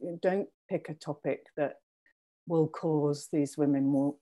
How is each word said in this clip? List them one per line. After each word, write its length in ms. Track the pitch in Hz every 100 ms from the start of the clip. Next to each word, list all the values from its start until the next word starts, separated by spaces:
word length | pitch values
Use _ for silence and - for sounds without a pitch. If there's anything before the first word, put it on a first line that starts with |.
| 175 170
"Don't 280 | 190 196 202 _ -
pick 200 | 175 -
a 60 |
topic 520 | 151 - 147 143 127 - -
that 200 | 143 - _ _ _ _ _ _ -
will 180 | 165 160
cause 600 | - 165 156 147 143 -
these 240 | 160 139 -
women 300 | 143 139 135
more, 300 | 139 143 -